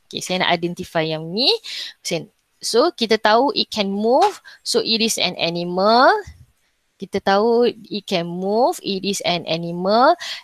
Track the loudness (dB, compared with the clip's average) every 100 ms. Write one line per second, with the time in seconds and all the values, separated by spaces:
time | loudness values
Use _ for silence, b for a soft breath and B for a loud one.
0 | _ -12 -6 -2 0 0 -2 -6 -6 -4
1 | -4 -6 -6 -2 0 -2 B B B B
2 | -6 -6 -8 _ _ _ -2 0 0 0
3 | -2 0 4 2 2 -2 -6 -4 -4 -2
4 | 0 2 2 0 B B -4 -2 0 0
5 | 0 0 -2 -2 -4 -2 -4 0 4 6
6 | 6 4 -2 -18 -20 _ _ _ _ _
7 | -6 -2 2 4 4 4 2 0 -10 -10
8 | -4 -2 -2 -4 -2 2 2 0 -6 -4
9 | -4 -2 -2 -2 -2 -4 -4 -4 0 4
10 | 4 2 B B